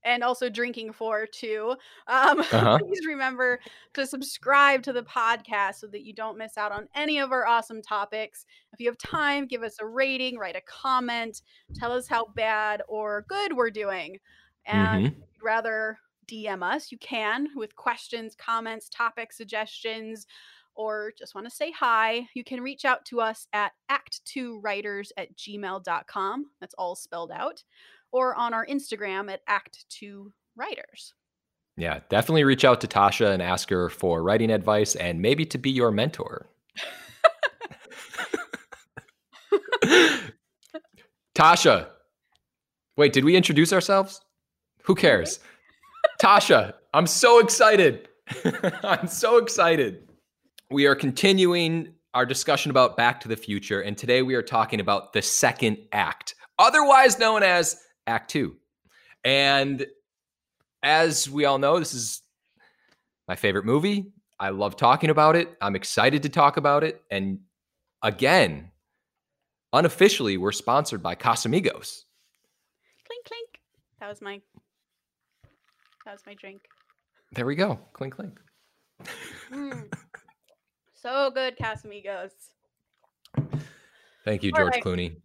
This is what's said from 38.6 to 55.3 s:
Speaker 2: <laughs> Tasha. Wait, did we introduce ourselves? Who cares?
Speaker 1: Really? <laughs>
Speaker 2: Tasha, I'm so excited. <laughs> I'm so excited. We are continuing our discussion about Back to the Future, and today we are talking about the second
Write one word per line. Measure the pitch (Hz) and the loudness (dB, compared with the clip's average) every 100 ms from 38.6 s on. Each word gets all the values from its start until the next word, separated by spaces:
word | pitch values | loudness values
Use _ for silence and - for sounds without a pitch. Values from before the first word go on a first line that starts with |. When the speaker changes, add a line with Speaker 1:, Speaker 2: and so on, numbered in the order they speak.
| _ - _ - _ _ _ - _ 403 - 480 | _ -20 _ -20 _ _ _ -20 _ -2 -2 0
Speaker 2:
<laughs> | - 349 330 269 - - _ _ _ 320 _ _ _ _ _ | 6 6 6 2 -8 -18 _ _ _ -20 _ _ _ _ _
Tasha. | - 160 175 165 101 78 - _ _ _ _ _ _ _ _ _ - | 6 6 8 6 4 0 -18 _ _ _ _ _ _ _ _ _ 2
Wait, | 147 | 4
did | 143 | 6
we | 139 180 | 6 4
introduce | 180 151 165 | 4 2 4
ourselves? | 190 170 196 196 - _ _ _ _ _ _ | 2 2 0 0 -8 _ _ _ _ _ _
Who | - | -2
cares? | 180 165 107 80 - | 4 6 4 0 -8
Speaker 1:
Really? | - _ _ _ _ - - - | -14 _ _ _ _ -2 -2 2
<laughs> | |
Speaker 2:
Tasha, | - - - 139 98 - _ | 6 6 8 4 4 -8 _
I'm | 143 170 | 2 2
so | - 240 233 | 4 8 8
excited. | 226 - 220 214 165 120 - _ - - | 8 6 6 8 6 4 -12 _ -14 -4
<laughs> | 175 - 185 - | -4 0 -4 -4
I'm | 202 175 180 | -2 -2 -2
so | - 220 233 | -2 4 4
excited. | 233 - 170 160 120 90 _ _ _ _ _ _ _ | 4 2 4 4 0 -4 _ _ _ _ _ _ _
We | 143 139 | 2 4
are | |
continuing | 139 139 131 196 190 180 175 165 165 - _ _ | 4 0 2 2 4 4 2 0 -2 -4 _ _
our | 123 127 | -2 -2
discussion | 135 - 143 151 | -2 0 0 2
about | 131 123 - | 4 4 4
Back | 120 120 | 0 0
to | 110 | -6
the | 110 | -8
Future, | - 101 - 101 | -4 -6 -2 -4
and | 98 101 | -4 -6
today | 123 123 | 0 2
we | 131 | 2
are | 127 | -2
talking | - 117 107 107 | -2 -2 0 -2
about | 95 101 - | 0 -2 -2
the | 110 | -4
second | - | -2